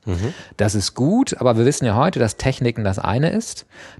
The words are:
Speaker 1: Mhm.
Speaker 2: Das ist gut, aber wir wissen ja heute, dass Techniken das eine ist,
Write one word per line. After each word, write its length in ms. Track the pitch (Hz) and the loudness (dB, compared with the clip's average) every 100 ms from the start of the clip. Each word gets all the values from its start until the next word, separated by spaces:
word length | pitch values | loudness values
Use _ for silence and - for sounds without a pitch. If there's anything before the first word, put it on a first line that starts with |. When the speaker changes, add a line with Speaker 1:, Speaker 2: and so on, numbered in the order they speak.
| - | -6
Speaker 1:
Mhm. 260 | 87 117 - - - | -4 -4 -6 -8 -2
Speaker 2:
Das 180 | 101 | 0
ist 200 | 101 - | 0 -2
gut, 440 | - 143 226 - - | -2 2 2 0 0
aber 200 | 123 113 | 2 4
wir 80 | 120 | 2
wissen 180 | - | 2
ja 120 | 120 104 | 2 2
heute, 220 | 170 156 | 2 2
dass 200 | 113 - | -2 0
Techniken 440 | 131 127 120 113 | -2 0 -2 -2
das 160 | 101 98 | -2 -2
eine 300 | 85 117 160 | -2 0 0
ist, 380 | 220 - - - - - | -2 -6 -12 -18 -20 -20